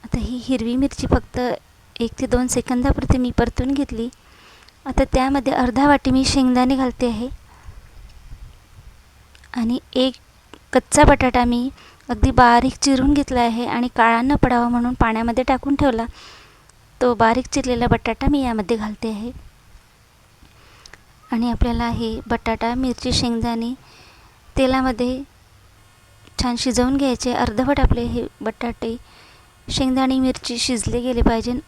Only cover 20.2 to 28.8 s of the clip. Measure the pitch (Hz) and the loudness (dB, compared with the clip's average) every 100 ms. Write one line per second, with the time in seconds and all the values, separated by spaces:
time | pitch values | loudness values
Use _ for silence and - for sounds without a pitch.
20.2 | _ _ - _ - - - - _ _ | _ _ -20 _ -20 -20 -20 -20 _ _
21.2 | - 226 240 233 240 233 233 220 226 220 | -6 -2 -2 0 0 0 -2 -4 -4 -6
22.2 | - 233 - 220 226 247 262 233 247 240 | -4 -4 -2 -2 -4 -2 -4 -2 -2 -2
23.2 | 247 233 233 233 233 262 - - - - | 0 -2 -2 -4 -6 -8 -14 -20 -20 -20
24.2 | - _ - - 262 262 262 247 247 262 | -20 _ -10 0 2 2 0 -2 -4 -4
25.2 | 277 _ _ _ _ _ - _ _ _ | -10 _ _ _ _ _ -20 _ _ _
26.2 | - - 247 240 262 233 247 277 277 240 | -16 -6 -4 -2 -2 0 0 0 0 -2
27.2 | 254 247 240 214 254 285 262 240 240 233 | -2 -2 -2 0 0 2 2 0 -2 -6
28.2 | - _ 214 - 233 233 | -6 _ -10 -6 -8 -6